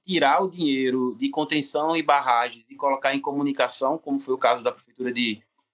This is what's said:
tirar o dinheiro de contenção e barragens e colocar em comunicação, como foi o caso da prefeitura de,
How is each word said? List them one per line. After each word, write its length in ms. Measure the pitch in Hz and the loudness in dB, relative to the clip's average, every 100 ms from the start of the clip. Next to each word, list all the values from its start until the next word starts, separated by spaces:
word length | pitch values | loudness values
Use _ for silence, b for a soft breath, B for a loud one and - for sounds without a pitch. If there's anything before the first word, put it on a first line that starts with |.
| 190 | -4
tirar 360 | 170 139 160 | 2 4 4
o 60 | 190 | 0
dinheiro 680 | 170 151 135 127 131 127 113 | -2 -2 0 0 0 -2 -2
de 120 | 139 | -4
contenção 680 | 156 147 151 139 147 156 165 | -2 -2 -2 -2 -2 0 0
e 80 | |
barragens 680 | 147 143 131 120 123 117 123 | 2 2 4 2 0 -6 -20
e 60 | 139 | -4
colocar 400 | 139 135 135 139 | -2 0 0 0
em 40 | |
comunicação, 760 | 143 143 139 139 123 - 135 160 | -2 -2 -2 0 -2 0 -2 -2
como 220 | 147 139 | -4 -6
foi 140 | 139 | -2
o 40 | 127 | 0
caso 260 | 120 123 | 2 2
da 80 | 120 | -2
prefeitura 400 | - - - 123 | -4 -12 -8 -4
de, 300 | 120 117 107 _ _ _ | -2 -2 -2 _ _ _